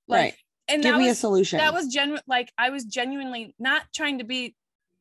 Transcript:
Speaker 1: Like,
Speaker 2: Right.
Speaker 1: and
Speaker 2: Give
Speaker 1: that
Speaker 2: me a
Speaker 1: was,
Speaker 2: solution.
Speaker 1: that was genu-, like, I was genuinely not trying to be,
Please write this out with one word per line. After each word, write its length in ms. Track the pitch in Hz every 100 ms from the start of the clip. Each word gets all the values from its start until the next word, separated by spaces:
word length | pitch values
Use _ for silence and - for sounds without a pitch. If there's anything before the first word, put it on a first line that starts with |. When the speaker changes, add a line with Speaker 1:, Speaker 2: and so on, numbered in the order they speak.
| -
Speaker 1:
Like, 140 | 190
Speaker 2:
Right. 140 | 147 - _ _ -
Speaker 1:
and 140 | 294
Speaker 2:
Give 100 | 254
Speaker 1:
that 60 | 285
Speaker 2:
me 80 | 254
a 20 |
Speaker 1:
was, 100 | 226
Speaker 2:
solution. 400 | 220 190 190 180
Speaker 1:
that 140 | 311
was 140 | 339 277
genu-, 320 | 277 285 294 -
like, 260 | 247 240 -
I 100 | 254
was 160 | 277
genuinely 720 | 226 254 254 277 262 240 220 -
not 320 | 254 302 -
trying 240 | - 294 262
to 60 |
be, 300 | 226 254 247 - _ _ _ _